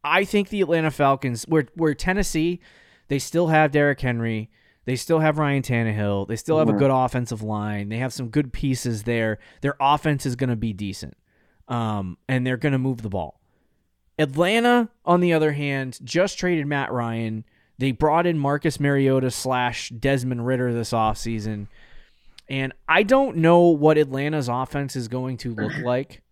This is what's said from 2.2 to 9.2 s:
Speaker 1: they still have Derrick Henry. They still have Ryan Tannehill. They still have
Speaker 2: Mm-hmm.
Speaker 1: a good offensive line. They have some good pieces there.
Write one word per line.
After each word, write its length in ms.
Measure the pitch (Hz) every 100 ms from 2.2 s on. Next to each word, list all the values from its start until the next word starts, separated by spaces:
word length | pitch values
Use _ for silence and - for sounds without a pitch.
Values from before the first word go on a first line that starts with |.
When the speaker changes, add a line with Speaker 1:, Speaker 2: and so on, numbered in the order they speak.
| 185 160 165 175 _ _ _ _ _
Speaker 1:
they 100 | 139
still 300 | - 165 170
have 240 | 156 156
Derrick 280 | 147 147 135
Henry. 500 | 131 117 117 110 110 _ _ _
They 120 | - 131
still 240 | - 160
have 180 | 156 151
Ryan 240 | 147 139
Tannehill. 680 | - 120 113 107 104 101 98
They 80 | 110
still 220 | - 156
have 100 | 113
Speaker 2:
Mm-hmm. 80 | 104
Speaker 1:
a 20 |
good 120 | 139
offensive 500 | 131 127 127 120 110
line. 460 | 107 107 104 104 101
They 80 | 113
have 160 | 127
some 160 | - 123
good 240 | 135 135
pieces 520 | - 139 127 123 113
there. 340 | 107 117